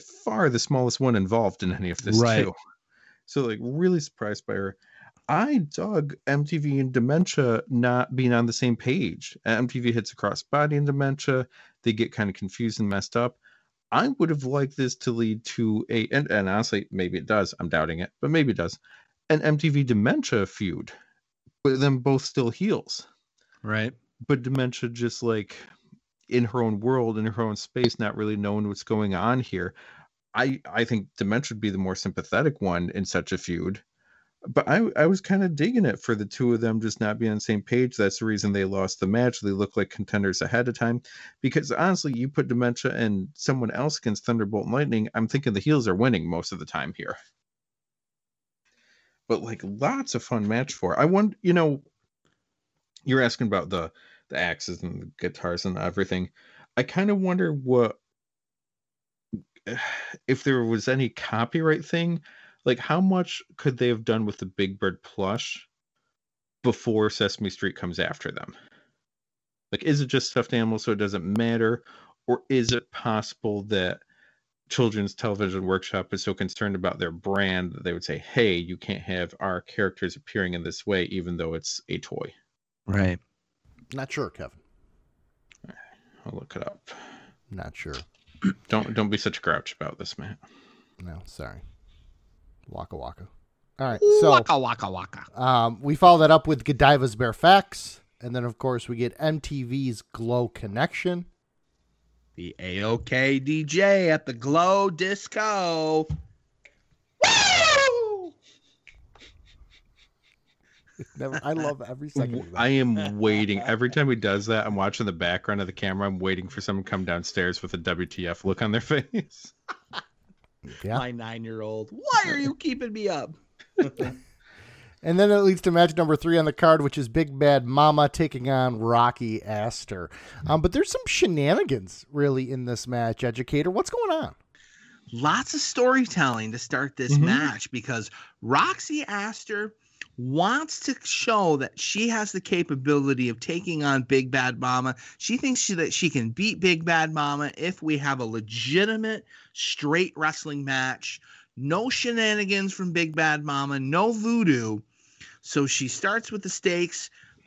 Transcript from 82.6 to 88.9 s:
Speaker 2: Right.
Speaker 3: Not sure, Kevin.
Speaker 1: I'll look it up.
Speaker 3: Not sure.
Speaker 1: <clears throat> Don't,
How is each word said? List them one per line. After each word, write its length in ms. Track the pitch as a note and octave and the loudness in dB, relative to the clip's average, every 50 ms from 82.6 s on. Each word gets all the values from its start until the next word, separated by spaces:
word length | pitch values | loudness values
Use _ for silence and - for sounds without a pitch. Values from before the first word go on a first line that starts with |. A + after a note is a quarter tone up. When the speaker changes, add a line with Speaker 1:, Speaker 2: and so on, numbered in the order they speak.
| _ _ _ _ - | _ _ _ _ -6
Speaker 2:
Right. 360 | - F#2+ G2 G2 F#2 F2+ F2 _ _ _ _ _ _ _ _ _ _ _ _ - - - | -2 0 2 2 2 0 -2 _ _ _ _ _ _ _ _ _ _ _ _ -20 -12 -10
Speaker 3:
Not 160 | C3+ C3 C3+ | -10 -10 -8
sure, 180 | - - B2+ - | -6 -6 -6 -6
Kevin. 300 | - - - C2 _ - _ _ _ _ _ _ _ _ _ _ _ _ _ _ _ _ _ _ - _ - - | -8 -12 -14 -14 _ -20 _ _ _ _ _ _ _ _ _ _ _ _ _ _ _ _ _ _ -20 _ -20 -20
Speaker 1:
I'll 640 | - - - - - _ _ _ _ _ - - - | -20 -20 -20 -20 -20 _ _ _ _ _ -16 -14 -14
look 240 | - C2+ - - | -14 -14 -14 -12
it 100 | - - | -12 -10
up. 240 | - - - _ - - - - - - - - - _ _ _ - G#2 | -10 -12 -16 _ -20 -20 -20 -20 -20 -20 -20 -20 -20 _ _ _ -18 -14
Speaker 3:
Not 240 | F#2 - - - | -14 -12 -14 -14
sure. 180 | - - - C#2 C2 - _ _ _ _ _ - | -14 -12 -12 -10 -12 -12 _ _ _ _ _ -12
Speaker 1:
<clears throat> 360 | - - F#2+ F#2+ - _ - | -6 -4 -4 -4 -6 _ -2
Don't, 240 | - A2 G#2+ - | -2 -2 -2 -2